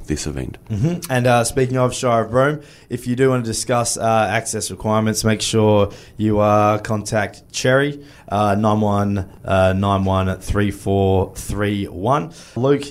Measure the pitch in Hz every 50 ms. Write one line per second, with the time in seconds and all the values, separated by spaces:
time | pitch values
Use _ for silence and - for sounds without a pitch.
0 | - - 76 73 - 78 71 67 64 64 - - - - 110 98 120 165 175 170
1 | - - 131 123 123 127 120 120 117 - - 135 131 123 131 127 127 120 110 -
2 | 131 123 117 113 110 104 113 127 131 143 156 151 - - - - - - 127 123
3 | - 123 123 123 135 135 127 123 117 113 107 - - - 127 120 117 - - -
4 | - 113 113 110 107 92 101 117 - - - 107 - - 95 - - 110 107 110
5 | 110 110 107 - - 110 110 104 - - - 113 107 107 104 101 101 101 - -
6 | - - - - 107 110 107 104 104 104 104 104 104 104 107 107 107 - 110 104
7 | 101 - 123 110 101 101 - - - - - - - 127 131 135 143 147 143 143
8 | - - - - - - 98 101 104 104 98 104 107 107 107 107 107 104 101 101
9 | 101 101 101 101 92 - - - - - 95 95 95 95 92 95 98 101 98 95
10 | 95 95 95 95 95 92 92 - - - - 101 104 101 101 - - 98 98 98
11 | 98 95 95 92 95 95 - - - - - 101 104 101 104 101 98 - 78 85
12 | 95 120 135 151 170 160 - - - - - 117 120 139 143 139 143 -